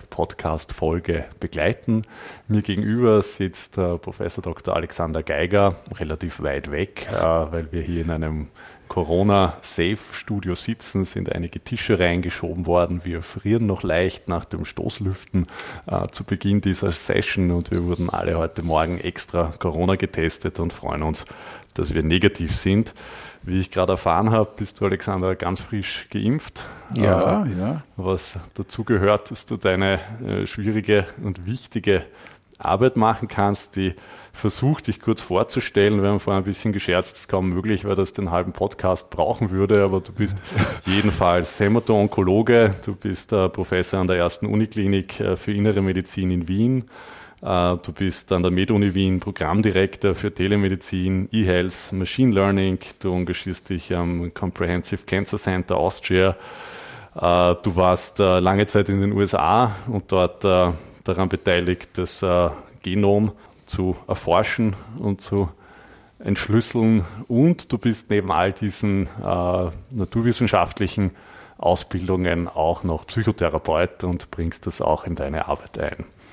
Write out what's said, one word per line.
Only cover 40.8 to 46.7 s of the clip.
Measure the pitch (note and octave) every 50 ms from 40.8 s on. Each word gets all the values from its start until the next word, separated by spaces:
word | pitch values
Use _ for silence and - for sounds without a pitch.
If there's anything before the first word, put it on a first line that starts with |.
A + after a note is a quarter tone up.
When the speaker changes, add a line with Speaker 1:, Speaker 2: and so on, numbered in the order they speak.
| -
Speaker 1:
jedenfalls | F#2 F#2+ G2+ G2+ G#2 - - F#2 F2 F2 F2+ E2+ - - -
Hämato-Onkologe, | G#2 G2+ A2 A#2 - - A2 G#2 G#2 G2+ - - F#2+ F2+ G2 A2 A2+ A#2+ A#2 A#2 A2+ G#2 F#2+ F2+ -
du | G#2+ F#2+
bist, | - - G2+ F#2 - - - A2
äh, | G2 F#2 F2+
Professor | - - F2+ - F#2+ F#2 F2 - - F#2+
an | F#2
der | F2+ F#2
ersten | F2 F2 F2 - - G#2+
Uniklinik, | G#2 G#2 G#2+ A2 G#2+ - A2 G2 G2 G2 G2 E2+ - - -
äh, | G#2+ G2 F#2
für | - - G#2+ G#2
Innere | G2+ G2+ A2 G2 G2+ G2
Medizin | F#2+ F2+ F#2+ F2+ - - G2+ F#2+ F#2
in | F2+ F2+ E2+ E2
Wien. | F#2 G2+ A2+ B2